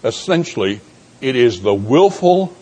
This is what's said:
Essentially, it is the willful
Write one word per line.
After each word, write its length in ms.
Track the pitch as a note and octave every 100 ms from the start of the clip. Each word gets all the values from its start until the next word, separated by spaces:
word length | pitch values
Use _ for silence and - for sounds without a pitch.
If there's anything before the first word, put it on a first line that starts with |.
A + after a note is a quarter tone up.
Essentially, 760 | A2+ - - E3+ E3 - F#2+ G#2 - _ _ _
it 140 | C3+ B2+
is 260 | A#2+ F#2
the 120 | G2+
willful 800 | G2+ G#2 C#3 G3 F#3+ F3 F#3 F#3 -